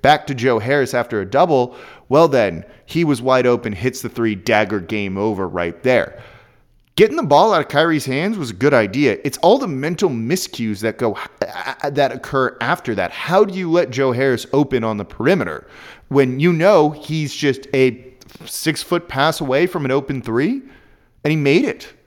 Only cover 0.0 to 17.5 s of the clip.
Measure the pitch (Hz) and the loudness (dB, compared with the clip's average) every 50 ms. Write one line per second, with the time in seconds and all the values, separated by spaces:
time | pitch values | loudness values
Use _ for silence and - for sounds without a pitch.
0 | - 131 151 147 151 - 139 123 113 131 120 110 104 127 143 147 131 - - 123 | 6 4 4 4 2 -6 -6 0 2 2 2 2 2 0 2 2 0 0 0 -2
1 | 117 - 117 107 95 92 110 135 175 175 156 131 123 123 - - - - - - | -2 -2 -2 -4 -4 0 2 2 2 4 4 2 2 0 -4 -16 -20 -20 -20 -20
2 | _ _ 123 147 170 165 139 127 110 98 82 82 90 - - - _ - - 160 | _ _ 4 4 4 6 4 2 2 2 -2 -6 -12 -14 -20 -20 _ -6 -2 -2
3 | 170 151 143 117 120 131 131 127 123 123 120 117 - 113 104 87 117 131 127 - | 0 0 0 0 2 2 2 4 4 2 2 0 -2 -6 -8 -4 -4 -4 -4 -4
4 | - 113 - - 117 113 107 95 90 - 113 104 107 95 107 101 90 - 110 107 | -12 -10 -6 -2 -2 -2 -2 -4 -2 0 2 2 2 0 -2 -6 -4 -4 -6 -6
5 | 101 98 95 95 104 110 107 95 95 87 90 87 87 85 85 - - 123 127 117 | -4 -6 -4 -4 -2 -2 -2 -4 -6 -6 -4 -4 -4 -4 -6 -4 0 2 2 2
6 | - - - - - - - - _ _ _ _ _ _ _ _ _ _ _ - | 0 -2 -8 -20 -20 -20 -20 -20 _ _ _ _ _ _ _ _ _ _ _ 4
7 | 208 220 277 339 285 160 143 147 185 220 208 165 147 - - 143 160 170 160 147 | 4 4 4 -2 0 4 4 4 6 6 4 0 0 0 0 2 2 2 2 -2
8 | - 131 127 139 165 202 226 202 156 117 104 90 123 143 143 123 110 101 92 131 | -2 -4 -4 -2 -2 -4 -4 -6 -6 -8 -6 0 2 4 4 4 2 2 0 0
9 | 147 127 101 - - - - - - 170 220 262 - 202 143 127 139 160 180 - | 2 2 2 0 -4 -8 -4 2 4 4 4 4 2 -4 -6 -6 -4 -6 -4 0
10 | 208 175 135 117 113 117 160 185 - - - - 120 110 104 95 110 113 107 - | -2 -2 0 -2 -2 -2 -4 -4 -4 -8 -8 -6 -4 -4 -4 -2 -4 -4 -2 -2
11 | 123 113 101 - - - _ _ 101 - - - 92 - 131 - - 147 143 143 | -2 -2 -2 -4 -12 -16 _ _ -6 -6 -6 -10 -10 -10 -10 -6 -6 -6 0 0
12 | 147 127 120 127 - - - 135 131 120 - - 117 123 160 - - - 113 98 | 0 0 0 -6 -10 -4 -2 0 0 -2 -2 -4 -2 -2 -2 -4 -4 -6 -4 -2
13 | 92 87 - - - 139 175 190 208 196 180 190 185 170 160 175 170 - 120 127 | -2 -4 -4 -8 -6 0 0 0 0 0 -6 -6 -4 0 0 0 0 0 -2 -2
14 | 139 131 120 120 135 135 127 113 - - - 139 147 139 131 123 113 113 110 104 | -2 0 0 0 0 0 0 -2 -4 -2 0 0 0 2 0 -2 -2 -2 -4 -4
15 | 101 - - - 113 135 190 185 113 87 78 - - - - - - - - - | -8 -10 -8 -2 0 0 2 0 0 -6 -8 -10 -14 -18 -20 -20 -20 -20 -20 -20
16 | - _ 131 139 135 127 127 131 147 180 175 160 165 196 214 175 151 151 151 - | -12 _ 2 2 2 2 2 0 2 2 2 4 4 6 6 6 4 4 0 -4
17 | - - 156 160 151 135 - - - 143 | -10 -6 -4 -4 -4 -6 -6 -2 0 -2